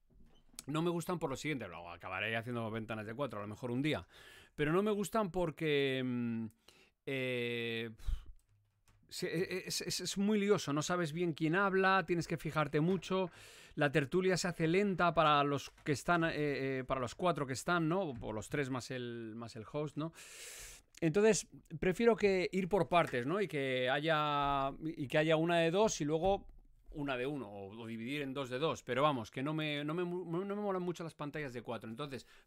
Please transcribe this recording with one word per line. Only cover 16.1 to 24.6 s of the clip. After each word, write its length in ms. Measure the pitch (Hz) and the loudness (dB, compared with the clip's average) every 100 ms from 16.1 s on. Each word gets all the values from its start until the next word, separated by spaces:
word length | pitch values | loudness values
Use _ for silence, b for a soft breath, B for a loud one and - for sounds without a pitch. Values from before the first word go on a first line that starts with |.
| 175 | 4
eh, 80 | 165 147 | 2 0
eh, 460 | 147 131 135 131 127 | 0 0 -2 -2 -2
para 140 | 131 | -2
los 120 | 123 | -4
cuatro 320 | - 180 160 131 | 0 0 0 -2
que 80 | |
están, 360 | 131 - 175 156 | -4 0 2 2
¿no? 240 | 185 170 117 | 2 0 -4
O 100 | 117 | -6
los 160 | 107 - | -6 -4
tres 220 | 147 131 | -2 -2
más 200 | 131 - | -4 -4
el, 440 | 127 120 117 113 113 | -6 -6 -8 -8 -10
más 220 | 117 113 | -10 -12
el 80 | 107 | -8
host, 280 | 147 151 151 | -6 -4 -4
¿no? 160 | 165 B B B B B B B _ - | -6 B B B B B B B _ 0
Entonces, 460 | 165 196 220 202 - 143 - 156 | 2 6 6 6 0 -14 -12 -2
prefiero 380 | 185 175 233 226 | 0 4 6 6
que 320 | 202 190 170 | 4 4 2
ir 160 | 185 180 | 0 2
por 180 | 196 - | 2 4
partes, 380 | 175 147 127 127 | 4 4 2 0
¿no? 160 | 196 | 0
Y 80 | 190 | 0
que 400 | 147 135 127 127 | -2 0 0 2
haya, 840 | 143 160 156 151 143 139 139 | 2 2 2 2 2 2 2